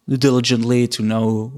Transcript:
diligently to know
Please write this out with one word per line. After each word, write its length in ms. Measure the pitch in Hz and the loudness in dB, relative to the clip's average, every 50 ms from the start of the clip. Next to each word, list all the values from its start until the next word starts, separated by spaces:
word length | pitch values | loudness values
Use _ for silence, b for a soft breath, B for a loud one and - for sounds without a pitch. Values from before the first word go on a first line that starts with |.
| - | -6
diligently 800 | - 135 127 139 135 123 127 120 120 127 113 113 120 123 123 120 | -4 -2 2 2 2 2 2 2 0 0 0 0 2 2 2 2
to 160 | 120 - - | 0 -2 -4
know 480 | 107 110 110 113 113 110 113 107 110 123 135 | -2 -2 0 0 0 0 0 -2 -4 -8 -12